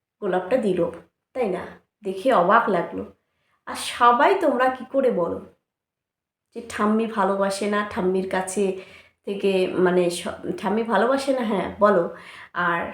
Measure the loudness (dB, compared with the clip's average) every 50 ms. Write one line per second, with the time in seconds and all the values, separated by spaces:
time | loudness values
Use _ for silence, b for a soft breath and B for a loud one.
0 | _ _ _ _ -4 -2 -2 -2 0 0 0 0 2 0 0 0 0 -2 -4 -10
1 | -20 _ _ _ _ _ _ -4 -2 -2 -2 -4 -8 -12 -16 -20 _ _ _ _
2 | -10 -10 -8 -2 0 2 4 4 4 4 4 4 4 2 0 0 -2 -4 -8 -10
3 | -12 -12 -16 _ _ _ _ _ _ _ _ _ _ -12 -10 -10 -8 -8 -2 4
4 | 6 6 6 6 6 4 4 4 2 2 2 2 2 0 0 -2 -10 -4 -2 0
5 | 2 2 2 0 -2 -2 -4 -8 -10 -16 _ _ _ _ _ _ _ _ _ _
6 | _ _ _ _ _ _ _ _ _ _ _ -16 -14 -12 -6 -2 0 2 2 2
7 | 0 -2 -2 -2 0 0 0 0 0 -2 -2 -2 -2 -2 -2 -2 -2 -4 -4 -2
8 | 0 0 0 0 -2 -2 -4 -4 -4 -4 -2 0 0 0 -2 -4 B B B B
9 | B B B _ _ -10 -8 -2 0 0 2 2 0 0 0 2 2 4 4 4
10 | 2 2 0 -4 -6 -8 -10 -8 -8 -8 -8 -4 -4 -2 -2 -2 0 0 2 2
11 | 4 4 2 0 0 0 0 0 0 -2 -2 -2 -2 -4 -2 2 4 4 4 4
12 | 2 0 B B B B B B B B B -4 -2 0 0 -2 -4 -6